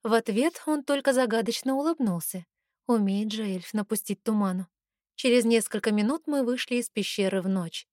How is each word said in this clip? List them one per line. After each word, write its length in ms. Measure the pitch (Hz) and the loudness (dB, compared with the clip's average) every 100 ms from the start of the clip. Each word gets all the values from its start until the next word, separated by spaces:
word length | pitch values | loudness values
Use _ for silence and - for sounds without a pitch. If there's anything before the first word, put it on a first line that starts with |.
В 100 | 226 | 2
ответ 480 | 226 226 208 311 - - | 2 2 0 0 -2 -4
он 160 | 302 | -4
только 300 | 277 285 277 | 0 0 2
загадочно 640 | 254 247 226 220 226 262 269 | 2 2 0 -2 -2 -2 0
улыбнулся. 680 | 302 320 226 175 - 185 170 _ _ _ - | 0 0 0 0 -4 -10 -14 _ _ _ 0
Умеет 420 | 233 196 196 214 | 2 2 0 -2
же 140 | 214 | -4
эльф 280 | 208 185 - | -4 -6 -4
напустить 500 | 214 208 220 - 196 | -4 -2 -4 -4 -6
туману. 420 | - 214 196 185 185 _ _ _ _ | -2 0 0 -2 -8 _ _ _ _
Через 300 | - 262 247 | -2 4 4
несколько 480 | 226 226 220 214 220 | 6 2 2 -2 0
минут 320 | 208 208 320 - | 2 0 -2 -2
мы 160 | 285 | 0
вышли 340 | 240 247 - 247 | 0 -2 -2 -2
из 120 | 240 | -2
пещеры 540 | - 196 - 190 196 | -4 -4 0 0 0
в 60 | 180 | 0
ночь. 380 | 190 165 - - | -2 -2 -10 -16